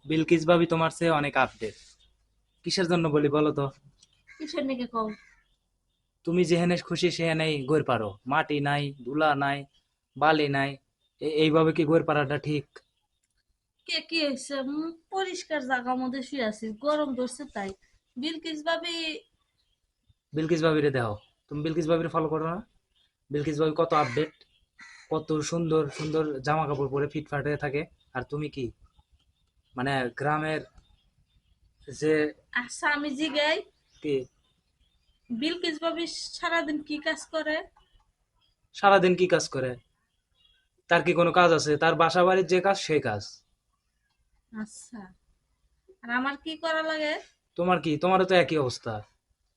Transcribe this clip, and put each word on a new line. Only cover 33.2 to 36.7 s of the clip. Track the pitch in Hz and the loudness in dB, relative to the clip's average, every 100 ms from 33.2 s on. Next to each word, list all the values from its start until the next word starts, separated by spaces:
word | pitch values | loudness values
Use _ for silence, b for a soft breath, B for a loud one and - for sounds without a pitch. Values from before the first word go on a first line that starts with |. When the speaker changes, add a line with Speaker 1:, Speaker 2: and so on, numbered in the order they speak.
| 311 294 294 359 - _ _ _ | -2 0 2 0 -4 _ _ _
Speaker 1:
কি? | 151 135 127 _ _ _ _ _ _ _ _ _ - | -2 -2 -4 _ _ _ _ _ _ _ _ _ -8
Speaker 2:
বিলকিস | 226 311 349 349 302 | -4 -4 -2 -4 -4
ভাবি | 330 330 320 | -4 -4 -8
সারাদিন | - - - 339 339 302 | -8 -12 -6 -2 -2 -2